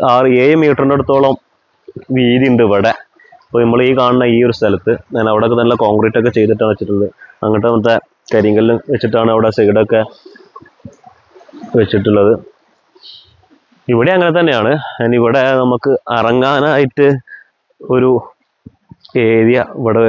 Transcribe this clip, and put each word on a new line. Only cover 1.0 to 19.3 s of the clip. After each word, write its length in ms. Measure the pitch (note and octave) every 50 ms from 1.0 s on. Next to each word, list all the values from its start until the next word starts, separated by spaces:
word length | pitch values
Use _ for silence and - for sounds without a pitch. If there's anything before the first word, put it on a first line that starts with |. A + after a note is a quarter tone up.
| C3 - C3+ C3+ C#3 C3+ C3 - _ _ _ _ _ _ _ _ _ - - - - - C3
വീതി 300 | B2+ B2+ A#2+ A#2+ B2 C3 C3+
ഉണ്ട് 120 | B2 A#2 A#2
ഇവിടെ. 260 | G#2 G2+ G2+ G2 A2+ A2 - - _ _ _ _ _ - - _
അപ്പൊ 140 | _ - A#2 A#2
നമ്മൾ 180 | A#2 A#2 B2 B2+
ഈ 100 | B2+ C3+ B2+
കാണുന്ന 240 | B2+ B2 B2 B2+ B2+ A#2+ A#2
ഈ 20 | A#2 B2
ഒരു 80 | A#2+ A#2 -
സ്ഥലത്ത് 340 | A2+ G#2 G2 F2+ - A2 A#2+ - - - -
ഞാൻ 140 | A#2+ A2 A2
അവിടെയൊക്കെ 260 | G#2+ G#2+ A2 A#2 A#2+ A#2 A#2+
നല്ല 120 | A#2 A#2+ A#2 A#2
കോൺക്രീറ്റ് 360 | G#2 G#2 G#2+ G#2+ A2+ A#2 B2
ഒക്കെ 100 | A2+ A#2+ A2+
ചെയ്തിട്ടാണ് 340 | A2+ G#2+ G#2 A2 G#2+ A2+ A2 G#2
വെച്ചിട്ടുള്ളത്. 360 | - G#2 F#2 G#2 G2+ G2+ F#2+ - _ - - _ _ -
അങ്ങോട്ട് 240 | G#2+ G#2+ G#2+ G2+ A#2 A#2
മറ്റേ 200 | A2+ G#2+ A#2 A#2 - - _ _ _ _ - -
കരിങ്കല്ല് 400 | A2 G#2 G#2+ G#2 G#2+ A2 A2+ A#2 A2 - - C#3+
വെച്ചിട്ടാണ് 380 | A#2 - A2+ G#2+ A#2 A2+ A2+ A2+
അവിടെ 160 | A2 A2 A2 G#2
സൈഡൊക്കെ 440 | - A2 G2+ G#2 A2 A2 - A#2 A2 A2 - - - - - - - - _ - - - - _ _ - - - _ _ - - _ _ _ _ - - - - - - - - A#2+
വെച്ചിട്ടുള്ളത്. 540 | G#2+ G2+ - G#2 G2 G#2+ G#2 G#2 G2+ G#2 A2+ G2 - - - _ _ _ _ _ _ _ _ _ - - - - - _ _ _ _ _ _ _ _ _ _ _ _ - B2
ഇവിടെ 180 | A2+ A#2+ E3 F#3+
അങ്ങനെ 160 | F#3 F3 E3+ D#3+ F3
തന്നെയാണ്. 340 | E3+ D#3+ C3+ A2+ G#2 A#2 C#3+ D#3 - - - - A#2+
ഇനി 120 | A#2 A#2+ A#2+ A#2
ഇവിടെ 200 | A#2 A#2+ C3+ C3 C3+ C3+ C3 B2+
നമുക്ക് 260 | B2 B2 A#2 - C#3 C3+ - - - A#2 A#2
ഇറങ്ങാനായിട്ട് 920 | A2 A#2 A#2+ B2+ B2+ C3+ C#3+ C#3 C#3+ D3+ D3 C#3 C#3+ C3 - - C#3+ C#3 C#3 C3 - - - - - _ _ _ _ _ _ - - - C3
ഒരു 140 | B2+ B2+ B2+ B2+ A#2 - - - _ _ _ _ _ _ - - _ _ _ - - _ - - C3 A#2
area 360 | A2